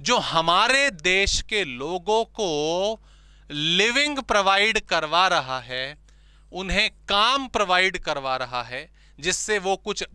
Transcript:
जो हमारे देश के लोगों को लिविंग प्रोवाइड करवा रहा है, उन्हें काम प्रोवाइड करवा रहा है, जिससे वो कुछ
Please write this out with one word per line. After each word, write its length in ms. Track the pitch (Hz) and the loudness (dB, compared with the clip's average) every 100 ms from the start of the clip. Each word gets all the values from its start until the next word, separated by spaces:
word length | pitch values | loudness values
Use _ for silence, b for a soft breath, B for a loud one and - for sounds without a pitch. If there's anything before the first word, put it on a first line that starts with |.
जो 180 | 143 233 | 0 0
हमारे 720 | 151 160 165 180 226 262 277 | 2 0 4 4 4 4 2
देश 520 | 180 170 190 196 - | 0 0 2 2 -2
के 220 | - 214 165 | -2 -4 -4
लोगों 600 | 123 143 180 170 220 220 | -6 -6 -6 0 0 0
को 760 | - 196 151 151 175 202 220 b b b b b | -4 -2 0 0 0 -2 -4 b b b b b
लिविंग 680 | 147 156 175 220 247 294 277 | -4 0 2 2 2 0 -2
प्रोवाइड 640 | 240 214 190 196 214 214 | 0 2 4 4 2 0
करवा 480 | - 175 156 165 185 | -2 -2 0 2 4
रहा 320 | 170 131 131 | 2 0 -6
है, 420 | 120 127 135 147 - b b b b | -6 -8 -8 -12 -20 b b b b
उन्हें 380 | 175 190 185 214 | -10 -4 0 0
काम 580 | - - 202 226 277 262 | -2 -2 2 2 2 -2
प्रोवाइड 500 | 226 196 180 185 180 | -2 2 4 2 0
करवा 380 | - 143 135 131 | -4 -4 -2 -4
रहा 260 | 127 123 | -4 -6
है, 280 | 117 127 156 - b b | -6 -10 -12 -18 b b
जिससे 380 | 156 185 - 208 | -4 -4 -2 -2
वो 180 | 180 190 | 0 -2
कुछ 280 | 214 202 165 | -4 -8 -6